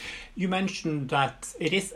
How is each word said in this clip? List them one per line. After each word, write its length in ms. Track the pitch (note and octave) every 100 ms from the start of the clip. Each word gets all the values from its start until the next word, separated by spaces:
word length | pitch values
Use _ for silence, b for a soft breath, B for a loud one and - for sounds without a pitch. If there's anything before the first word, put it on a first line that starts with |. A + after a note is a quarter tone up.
| B B B B
You 120 | F#3
mentioned 600 | F#3 F#3+ - D#3+ D3+ C3
that 440 | C#3+ C3+ - - -
it 140 | D#3
is 180 | F#3+ F#3+